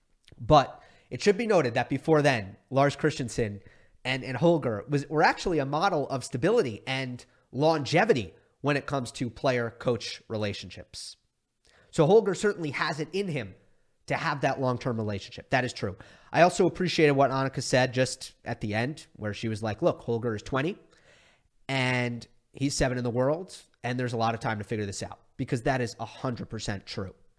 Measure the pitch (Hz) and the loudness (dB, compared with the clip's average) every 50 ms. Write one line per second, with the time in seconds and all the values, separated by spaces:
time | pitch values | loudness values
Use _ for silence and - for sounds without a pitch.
0 | _ _ _ _ _ - - - 120 104 151 147 127 - - - - - - _ | _ _ _ _ _ -20 -18 -8 4 6 6 6 6 4 -2 -14 -20 -20 -20 _
1 | _ _ - 127 - 208 196 185 240 214 208 170 139 120 113 127 117 - 143 131 | _ _ -8 2 2 2 2 4 2 2 4 4 4 2 0 0 0 0 -2 -2
2 | - 165 160 151 143 143 131 113 98 95 - - _ _ 127 135 139 143 - - | 2 4 4 6 6 4 2 2 -2 -8 -12 -18 _ _ 2 4 4 4 2 2
3 | - 151 139 - 131 113 - - 117 104 101 101 - - - _ _ _ _ _ | 0 0 0 -2 -6 -4 -4 -4 -4 -4 -4 -10 -14 -20 -20 _ _ _ _ _
4 | - 127 131 131 107 127 127 - 165 170 170 156 - 123 110 170 - - 147 139 | -4 -4 -4 -4 -4 -6 -2 2 4 4 4 4 2 -2 -4 -4 -2 -2 -2 -2
5 | 143 - 160 151 175 233 269 - - 196 170 151 135 135 147 156 185 202 180 151 | -2 0 2 4 4 4 4 2 -2 -2 0 0 0 0 0 0 2 2 2 0
6 | 135 - 139 127 - - - 123 131 185 226 247 165 123 104 - - 127 131 131 | 0 -2 -4 -6 -6 -6 -4 0 2 4 4 4 2 0 -4 -6 -6 -6 -4 -4
7 | 135 123 123 120 - _ _ _ _ _ - 127 147 160 160 151 135 104 139 170 | -4 -6 -8 -12 -14 _ _ _ _ _ -2 2 2 2 2 2 0 2 2 4
8 | 226 214 190 127 95 82 - _ _ _ _ _ - 139 147 139 - - 143 139 | 4 4 2 2 -2 -6 -12 _ _ _ _ _ -2 0 0 0 -2 -4 -4 -4
9 | 123 - - - 135 117 - - - 139 127 123 117 110 - - - 127 120 110 | -4 -6 -6 -6 -6 -6 -4 -2 0 0 2 2 -2 -4 -6 -4 -2 -2 -2 -2
10 | - - - - - - 113 107 107 101 104 - - 87 - 90 - _ - - | -4 -8 -12 -12 -10 -8 -4 -2 -2 -4 -4 -6 -10 -14 -16 -18 -18 _ -16 -16
11 | - - - _ _ _ _ _ _ _ _ _ _ _ _ _ _ _ - 165 | -16 -16 -18 _ _ _ _ _ _ _ _ _ _ _ _ _ _ _ 2 2
12 | 156 151 202 226 202 202 175 - - 208 - 170 165 147 - - 170 156 156 143 | 6 8 8 6 6 4 0 0 -2 -2 -2 -2 -4 -6 -4 -2 -4 -4 -4 -4
13 | 160 - 170 190 208 185 147 135 110 92 - - _ _ _ _ _ _ _ _ | -6 -4 -4 -4 -4 -2 -4 -6 -6 -8 -12 -20 _ _ _ _ _ _ _ _
14 | _ - 135 123 135 160 147 139 139 139 131 135 135 127 123 117 - 139 117 110 | _ -6 -4 -2 -2 -4 -2 0 0 0 0 0 0 -2 -2 -2 -2 -4 -2 -2
15 | 107 107 101 98 - - - - - _ 139 127 127 120 - - - 101 92 - | -2 -4 -4 -6 -8 -12 -16 -18 -4 _ 0 0 0 -2 -4 -6 -6 -6 -6 -10
16 | - - - - _ - - 143 170 180 175 - 185 160 - - 180 170 - - | -16 -20 -20 -20 _ -2 4 6 6 6 6 4 2 2 2 0 -2 0 4 4
17 | 160 147 143 135 139 120 135 135 135 135 - 143 - - - 127 131 127 113 127 | 6 6 6 4 4 2 2 0 -2 -2 -4 -6 -2 0 2 2 2 2 2 0
18 | 131 - - - - - - _ - - 113 - - 104 101 110 120 143 156 - | 0 0 -2 -8 -12 -16 -18 _ -8 -8 -6 -6 -4 -4 -2 -2 -2 -4 -6 -10
19 | - - - - 104 104 101 - - 113 110 101 110 107 101 - 175 175 - - | -14 -20 -12 -8 -8 -6 -6 -4 -4 -4 -4 -4 -4 -4 -2 0 0 0 0 0
20 | - - 117 113 113 120 110 104 - - 135 131 139 175 208 - - _ _ _ | -4 -4 -4 -2 -2 -4 -4 -6 -6 -4 -2 -2 0 -2 -4 -8 -14 _ _ _
21 | _ _ _ _ _ _ _ _ _ _ _ _ _ - 135 135 127 127 127 123 | _ _ _ _ _ _ _ _ _ _ _ _ _ -4 -2 0 0 0 0 0
22 | 123 120 120 113 - - _ _ _ _ - - 131 143 143 - 147 131 123 123 | 0 -2 -4 -8 -12 -16 _ _ _ _ -6 -4 -4 -2 0 0 0 0 0 -2
23 | 123 123 110 123 127 139 156 170 190 185 - - - _ _ _ - 120 127 127 | -2 -2 0 0 2 0 0 -2 -6 -12 -16 -20 -20 _ _ _ -6 -4 -4 -2
24 | 127 120 123 113 113 113 117 110 - 123 110 104 104 - 120 107 104 98 95 - | -4 -2 -2 0 0 0 0 -2 -4 -4 -4 -4 -4 -4 -4 -4 -4 -6 -6 -8
25 | 101 92 - - _ _ _ - 131 - 143 120 113 143 131 127 120 113 - - | -10 -12 -12 -16 _ _ _ -8 -4 -4 -4 -2 0 0 0 0 -2 -6 -6 -10
26 | 117 - - - - 131 120 - 90 - 117 107 - - 104 95 - - - 113 | -12 -12 -10 -8 -6 -6 -6 -8 -10 -10 -10 -8 -6 -6 -8 -8 -10 -10 -10 -8
27 | 98 92 - _ _ _ _ | -10 -10 -12 _ _ _ _